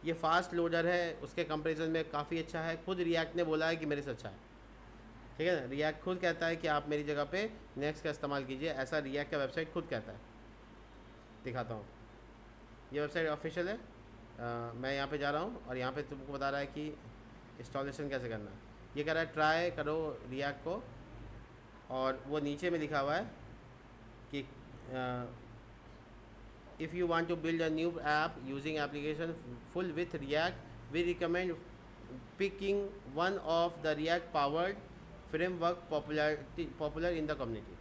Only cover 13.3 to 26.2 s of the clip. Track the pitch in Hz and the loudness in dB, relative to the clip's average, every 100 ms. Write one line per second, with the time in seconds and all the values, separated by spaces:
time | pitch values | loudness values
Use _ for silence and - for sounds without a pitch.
13.3 | 151 160 165 175 226 - - - - - | 0 -2 -2 -2 -4 -8 -16 -16 -16 -16
14.3 | - 120 117 117 117 131 139 139 147 143 | -6 -4 -4 -4 -4 0 0 0 0 2
15.3 | 147 190 226 - 127 127 139 135 139 135 | 2 0 -6 -6 -2 0 -2 -4 -8 -6
16.3 | 139 139 143 143 147 151 147 - - - | -2 0 0 -2 -4 -6 -6 -14 -16 -16
17.3 | - - - 120 139 139 135 143 135 120 | -18 -16 -14 -6 -2 -2 -2 -2 -2 -2
18.3 | 110 101 98 - - - 139 147 160 165 | -4 -6 -12 -16 -16 -8 -2 2 2 2
19.3 | 156 151 165 175 170 147 156 156 131 123 | 4 6 6 4 2 0 2 0 -4 -6
20.3 | 131 139 135 165 202 - - - - - | -2 -2 -2 -4 -4 -6 -14 -14 -12 -12
21.3 | - - - - - - 131 131 131 139 | -12 -16 -18 -18 -20 -6 0 2 0 0
22.3 | 151 143 147 180 170 151 151 139 165 220 | 0 0 0 2 2 2 2 4 2 0
23.3 | - - - - - - - - - - | -8 -14 -16 -16 -18 -18 -18 -18 -18 -6
24.3 | 143 135 - - - - 127 127 123 123 | -6 -6 -12 -14 -14 -6 -2 0 -2 -4
25.3 | 120 - - - - - - - - | -8 -14 -16 -16 -18 -18 -18 -18 -18